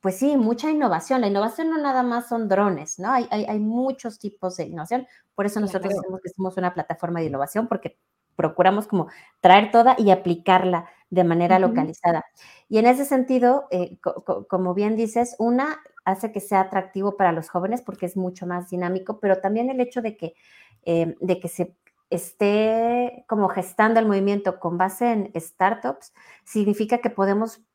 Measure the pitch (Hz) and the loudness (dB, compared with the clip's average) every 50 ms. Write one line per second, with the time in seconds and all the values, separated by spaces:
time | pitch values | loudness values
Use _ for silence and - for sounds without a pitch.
0 | - 190 185 - 262 285 294 269 226 214 240 240 - 311 311 302 285 220 175 170 | -2 -4 -2 0 0 2 4 4 2 2 0 0 -2 -2 0 2 2 0 0 -2
1 | - - 269 254 233 202 202 196 208 233 233 - 320 320 320 320 294 285 262 254 | 0 0 0 0 2 0 0 0 0 -2 -2 -4 -2 -2 -2 0 0 0 0 0
2 | 247 247 233 240 240 - 240 233 226 196 190 190 208 202 180 143 156 - - - | 0 0 -2 -4 -4 -4 -4 -4 0 0 2 2 2 2 0 -2 -6 -12 -10 -8
3 | 180 220 262 247 233 233 - 214 214 - 214 214 214 214 226 240 254 269 262 269 | -4 0 0 0 0 0 -4 -4 -2 -4 -4 -2 -2 -2 -2 -2 -2 -2 -4 -6
4 | - 233 220 _ - 202 - _ - 185 180 - 165 - 170 165 156 - 233 262 | -10 -12 -12 _ -12 -12 -10 _ -8 -8 -6 -6 -8 -8 -8 -12 -6 -4 -6 -6
5 | 254 _ _ _ _ _ _ - 196 202 208 214 214 196 180 185 180 196 202 185 | -6 _ _ _ _ _ _ -4 -4 -2 -2 -2 -4 -2 -4 -4 -2 -2 -4 -4
6 | - 185 185 185 - 180 - - 190 185 185 190 180 180 175 170 156 _ 165 - | -4 -8 -10 -10 -12 -14 -8 -6 -6 -4 -4 -2 -4 -2 -4 -4 -6 _ -8 -6
7 | - 165 175 170 165 151 139 135 139 139 - 208 233 233 - 185 - - _ _ | -6 -4 -4 -4 -4 -4 -2 -4 -4 -2 -2 -4 -2 -2 -4 -6 -6 -10 _ _
8 | _ _ _ _ _ _ _ - - 156 160 - 175 185 202 208 208 208 214 180 | _ _ _ _ _ _ _ -2 -2 -2 2 4 4 4 4 2 -2 0 -2 -2
9 | 156 - - - - _ _ _ - 180 185 202 214 214 - 233 233 254 254 - | -2 -2 -8 -20 -20 _ _ _ 4 6 6 6 6 4 4 6 6 6 4 4
10 | 226 202 185 185 185 175 170 170 - - 185 185 185 185 180 165 170 - _ _ | 4 4 4 4 2 -2 -2 -2 2 2 2 4 4 2 -2 -2 -4 -10 _ _
11 | _ _ 180 180 175 170 165 170 175 175 185 185 190 175 - - - 160 160 - | _ _ 0 2 2 4 2 2 4 4 4 4 4 2 2 0 -2 -2 -6 -2
12 | - 175 170 156 - _ _ _ - - - - _ _ 208 214 220 240 254 262 | 0 0 0 0 -4 _ _ _ -20 -20 -20 -20 _ _ 2 4 6 6 4 4
13 | 277 277 277 262 254 262 262 254 240 247 254 277 277 - - 180 180 180 180 _ | 2 0 2 0 2 2 2 4 6 4 4 2 0 -2 -4 -4 -4 -4 -8 _
14 | - 180 - - - - 180 - 202 _ - 180 185 180 180 196 208 214 220 220 | -6 -6 -6 -6 -6 -6 -6 -6 -4 _ -2 -2 0 0 0 0 0 0 0 0
15 | 233 220 220 233 240 240 - - 220 233 240 247 277 302 302 - _ - _ - | -2 0 0 0 -2 -2 -2 -2 0 2 2 2 0 -2 -6 -8 _ -20 _ -6
16 | _ 185 190 190 - 214 214 208 - - 208 190 190 190 - 196 180 - _ 196 | _ -2 -2 -2 -4 -6 -6 -8 -4 0 2 2 2 2 -2 -4 -4 -4 _ -4
17 | 196 202 196 196 196 175 165 165 160 - - 175 180 202 226 247 - - 196 - | -4 -4 0 2 2 2 2 0 -6 -4 -4 -4 -2 -2 -4 -6 -6 -12 -10 -8
18 | 185 175 - 196 185 180 180 - 185 180 180 180 175 - 180 180 180 175 185 185 | -8 -6 -4 -4 -4 -4 -6 -8 -10 -8 -8 -8 -8 -8 -6 -4 -4 -2 -4 -4
19 | 185 - 214 - - 202 190 190 190 196 208 220 240 254 269 254 247 247 - 254 | -6 -8 -8 -4 0 0 0 2 2 -2 -2 0 -2 -2 -2 -2 -4 -2 -4 -6
20 | 226 226 220 _ 170 165 _ _ _ _ _ - - _ _ _ _ 170 170 165 | -6 -6 -8 _ -12 -12 _ _ _ _ _ -20 -20 _ _ _ _ -2 0 0
21 | 165 165 - _ - 180 180 180 - 165 - - 175 - _ _ _ _ _ _ | 0 -2 -4 _ -2 -2 -2 -2 -4 -12 -6 -6 -6 -6 _ _ _ _ _ _
22 | _ _ - 170 - - - _ 208 202 208 214 214 220 220 226 233 233 240 247 | _ _ -6 -6 -6 -10 -4 _ 0 2 2 2 2 2 2 2 0 0 0 0
23 | 247 240 240 - - - 226 214 202 185 - 196 180 - - - 214 220 226 226 | -2 -2 -6 -12 -8 -4 0 0 0 0 0 -4 -6 -6 0 2 2 4 4 4
24 | 220 214 202 196 196 202 202 202 202 190 185 - - 170 175 175 185 196 190 - | 4 4 2 2 2 0 0 0 -2 -4 -4 -2 -4 -4 0 0 0 -2 0 -2
25 | 247 240 233 208 190 208 - 165 165 - _ _ 185 196 226 226 - 254 - - | -2 0 0 0 -4 -4 -8 -10 -10 -10 _ _ 0 0 0 -2 -6 -8 -8 -8
26 | - - _ _ - - - _ _ - - 214 202 208 202 208 214 214 240 233 | -14 -20 _ _ -20 -20 -20 _ _ -6 -2 0 0 0 0 0 0 0 0 0
27 | 233 208 220 - 196 196 202 208 226 220 - _ _ _ | 0 -4 -2 0 0 2 2 0 -2 -4 -8 _ _ _